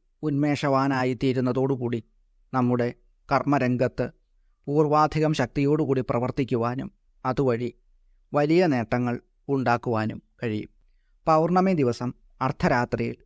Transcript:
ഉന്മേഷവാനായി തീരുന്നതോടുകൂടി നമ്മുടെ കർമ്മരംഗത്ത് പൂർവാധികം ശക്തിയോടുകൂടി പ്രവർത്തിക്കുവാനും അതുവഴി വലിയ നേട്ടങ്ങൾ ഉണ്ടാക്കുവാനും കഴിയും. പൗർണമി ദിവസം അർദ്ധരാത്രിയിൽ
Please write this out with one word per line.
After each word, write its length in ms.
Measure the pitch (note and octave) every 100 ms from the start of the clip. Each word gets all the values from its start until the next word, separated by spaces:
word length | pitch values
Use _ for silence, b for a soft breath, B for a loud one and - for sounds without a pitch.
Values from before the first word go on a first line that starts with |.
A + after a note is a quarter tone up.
| _ _
ഉന്മേഷവാനായി 880 | D#3 C#3+ D3 C#3+ D3 C3+ C#3 C3 B2+
തീരുന്നതോടുകൂടി 880 | A#2+ C3+ B2+ B2 B2+ C3+ C3 A#2+ A#2+ - _ _ _ _
നമ്മുടെ 420 | C3 B2 B2 A#2+ - _ _ -
കർമ്മരംഗത്ത് 840 | C3+ C#3 C#3+ B2 B2 B2 - B2+ - _ _ _ _ -
പൂർവാധികം 680 | D3 D3+ D3+ D3+ D#3 D#3
ശക്തിയോടുകൂടി 680 | D3+ B2 - C#3 D3+ C3+ C3+
പ്രവർത്തിക്കുവാനും 880 | B2 A#2+ B2+ - B2+ A#2+ A#2 C3 C3 - _ _ C3
അതുവഴി 480 | B2+ C3+ A#2 A#2+ - _ _ _ _ _
വലിയ 340 | D3 D3 E3 F3+
നേട്ടങ്ങൾ 540 | B2+ A2 B2 B2 A#2+ - _ -
ഉണ്ടാക്കുവാനും 760 | C#3 B2 A#2+ - A2 A2 A#2 - _
കഴിയും. 340 | A#2+ G#2+ - _ _ _ _ _ -
പൗർണമി 460 | D#3 E3 F#3 F#3+
ദിവസം 400 | F3 B2 A#2 B2 - _ -
അർദ്ധരാത്രിയിൽ 760 | C3 - F3+ B2+ A#2+ A2+ A#2 B2